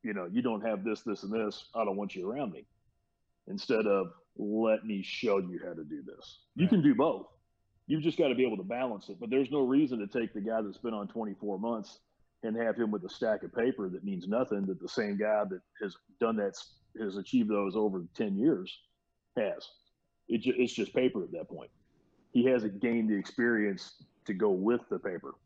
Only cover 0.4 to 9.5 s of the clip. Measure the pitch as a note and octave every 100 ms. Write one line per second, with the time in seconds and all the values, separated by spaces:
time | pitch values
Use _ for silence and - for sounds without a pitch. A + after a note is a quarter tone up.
0.4 | B2 G#2+ A2+ G#2 G#2+ G#2 A#2 G2 G2 A2
1.4 | G#2+ - - A2+ G#2 G2 G2+ F#2+ F2+ C3
2.4 | C#3 D#2+ - _ _ _ _ _ _ _
3.4 | - F#3+ - A2 G#2+ G2 F2+ - _ -
4.4 | G#2 A2 A2+ A2 A2 G2 F#2 - A#2 G2
5.4 | F2+ E2+ E2+ E2 D2+ D2+ C2 - - -
6.4 | _ - F3+ G3+ D3 A#2 D3+ G2 - _
7.4 | _ _ _ _ - D#3 D#3 D#3 D3+ B2
8.4 | B2+ G2+ F#2 A#2+ B2+ G#2 - F2+ G#2+ C3
9.4 | C3